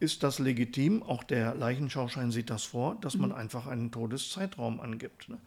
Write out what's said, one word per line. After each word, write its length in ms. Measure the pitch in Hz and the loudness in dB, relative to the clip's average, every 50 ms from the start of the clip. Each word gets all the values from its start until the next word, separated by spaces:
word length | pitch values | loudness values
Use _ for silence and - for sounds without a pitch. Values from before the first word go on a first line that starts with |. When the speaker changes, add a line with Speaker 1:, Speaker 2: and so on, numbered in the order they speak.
Speaker 1:
ist 200 | - 156 - - | 0 0 2 2
das 160 | - 139 135 - | 2 2 2 4
legitim, 640 | 135 131 127 117 120 120 - 135 139 160 208 220 | 2 4 4 4 2 0 2 4 4 6 4 4
auch 220 | - - 135 123 - | 2 0 -4 -4 0
der 320 | - 135 120 113 117 127 | 0 2 4 4 2 2
Leichenschauschein 800 | - - 117 127 135 147 131 - 139 131 120 - 139 127 120 113 | 2 0 0 2 2 0 -2 0 0 -2 -2 -2 0 0 2 2
sieht 160 | 113 113 117 | 0 0 0
das 160 | 117 107 - | -2 -4 -4
vor, 320 | - - 120 123 156 214 226 | -4 -2 0 0 0 0 -2
dass 180 | 196 - - 185 | -4 -2 0 2
man 120 | - - | 2 2
Speaker 2:
Mhm. 80 | - - | 0 -2
Speaker 1:
einfach 300 | 113 110 - 123 120 139 | -6 -6 -6 -6 -6 -4
einen 220 | 131 120 117 120 | -2 -2 -2 -2
Todeszeitraum 920 | 117 123 117 110 117 135 - - - 190 190 196 190 - 120 113 113 - | -2 -2 -2 -2 -2 -4 -4 -6 -4 -4 -4 -4 -4 -2 -2 -2 -2 -2
angibt, 480 | - 120 110 113 123 120 - _ - - | -4 -6 -6 -6 -6 -10 -12 _ -14 -14
ne? 80 | 233 - - | -14 -14 -14